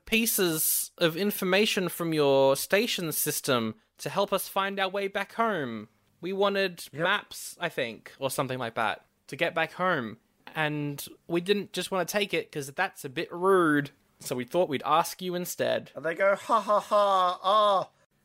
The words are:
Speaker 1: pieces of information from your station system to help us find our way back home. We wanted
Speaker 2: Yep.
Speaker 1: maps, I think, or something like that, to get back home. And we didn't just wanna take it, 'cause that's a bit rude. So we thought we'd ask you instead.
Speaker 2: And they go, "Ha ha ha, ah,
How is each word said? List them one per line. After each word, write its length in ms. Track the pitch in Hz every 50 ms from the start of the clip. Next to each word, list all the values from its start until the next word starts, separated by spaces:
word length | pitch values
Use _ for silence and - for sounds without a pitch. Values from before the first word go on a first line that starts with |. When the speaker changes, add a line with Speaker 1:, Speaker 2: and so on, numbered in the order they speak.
| _
Speaker 1:
pieces 880 | - 226 220 233 226 - - 196 175 160 156 - - - - - - - -
of 180 | 180 165 156
information 720 | 160 196 208 202 - 202 185 185 190 214 214 - 208 185 170
from 260 | - - 175 165 160
your 440 | 151 147 139 139 135 135 135 135 139
station 560 | - - - 196 233 240 - - 185 160 143
system 640 | - - 151 147 - - - 135 120 113 110 110 - _ _ _ _
to 100 | - 147
help 240 | 135 175 202 190 -
us 160 | 185 - -
find 320 | - 202 190 196 196 196
our 80 | 196 190
way 180 | 180 202 202 196
back 240 | 196 202 196 - -
home. 520 | - 226 226 208 175 143 123 113 110 104 - _ _ _ _ _ _
We 140 | - 175 196
wanted 560 | 190 202 202 196 196 196 190 175 165 - -
Speaker 2:
Yep. 100 | - 139 165
Speaker 1:
maps, 520 | 180 202 202 - - - - - - - -
I 80 | 175 170
think, 420 | - - 135 117 110 - - - - -
or 100 | 135 131
something 300 | - - 143 127 127 127
like 160 | 127 117 113
that, 300 | - 117 107 90 - - _ _ _ _ -
to 100 | - 135
get 180 | 170 165 -
back 160 | 170 160 160 -
home. 440 | - 180 185 180 151 120 110 104 - _ _ _ _ _ - -
And 520 | 160 156 151 151 151 147 143 143 143 - - - - _
we 140 | - 170 175
didn't 320 | 170 180 202 202 185 -
just 180 | - - 180 -
wanna 140 | - 190 175
take 300 | 170 - 208 202 175 -
it, 180 | 165 - -
'cause 160 | - 156 139 135
that's 360 | 143 - 180 190 - - -
a 40 | 147
bit 220 | 127 156 170 -
rude. 600 | - 175 180 190 196 185 175 160 147 147 143 147 - _ _ _ _ _
So 160 | - - 139
we 80 | 123 123
thought 240 | 123 - 175 185 156
we'd 160 | 147 120 -
ask 360 | - 147 160 170 - - -
you 140 | 185 185 175
instead. 560 | 180 180 170 - - 131 120 117 113 117 - -
Speaker 2:
And 80 | 135 139
they 120 | 160 170
go, 200 | - 196 196 202
"Ha 240 | 190 - - 262 226
ha 200 | 202 220 208 202
ha, 580 | 180 - 220 208 202 202 196 190 185 180 180 -
ah, 480 | - 180 202 214 208 208 202 185 156 - _ _ _ _ _ _ _